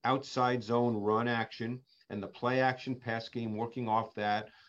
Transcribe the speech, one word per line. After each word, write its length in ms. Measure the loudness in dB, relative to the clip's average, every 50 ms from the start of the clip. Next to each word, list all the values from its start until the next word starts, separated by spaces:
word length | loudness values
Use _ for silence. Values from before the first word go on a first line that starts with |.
| 0
outside 600 | 0 0 0 0 -4 0 2 2 2 2 0 0
zone 320 | 2 2 4 4 4 2
run 320 | 2 2 2 2 2 2 2
action, 520 | 0 0 -2 -4 -6 -6 -6 -6 -6 -8 -10 _ _ _ _ -10
and 120 | -8 -8
the 60 | -8 -8
play 320 | -8 -4 -2 0 2 4
action 360 | 4 4 2 0 -4 -6 -6
pass 340 | -6 -4 -4 -4 -4 -4 -6
game 260 | -6 -6 -4 -4 -2
working 320 | -4 -4 -4 -4 -4 -2 2
off 260 | 2 2 0 0 -4
that 340 | -4 0 0 0 0 -2 -6 -14 -20 -20